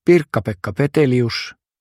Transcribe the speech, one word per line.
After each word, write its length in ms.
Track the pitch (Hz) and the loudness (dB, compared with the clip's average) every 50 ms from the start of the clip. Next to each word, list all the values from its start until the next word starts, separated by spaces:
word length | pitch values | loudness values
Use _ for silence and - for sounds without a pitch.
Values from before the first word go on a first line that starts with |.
| - | 2
Pirkka-Pekka 680 | - 175 170 151 _ - 113 98 113 104 - - 104 | 2 2 2 2 _ -4 -4 -4 -4 -8 -8 -10 -10
Petelius. 800 | 101 - 143 147 - 156 147 131 123 123 120 113 - - - - - _ _ _ _ _ | -4 -4 -4 -2 0 0 0 2 2 0 0 -2 -4 -8 -12 -14 -18 _ _ _ _ _